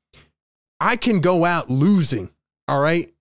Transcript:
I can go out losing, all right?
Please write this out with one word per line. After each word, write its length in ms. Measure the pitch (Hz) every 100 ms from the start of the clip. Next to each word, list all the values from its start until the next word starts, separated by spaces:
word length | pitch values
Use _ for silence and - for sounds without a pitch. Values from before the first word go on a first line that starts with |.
| _ - _ _ _ _ _ -
I 160 | 185 240
can 240 | 240 202
go 240 | 175 180
out 260 | 170 170 -
losing, 600 | 131 175 196 139 113 92 _ _ _ -
all 140 | 139
right? 320 | 147 170 - -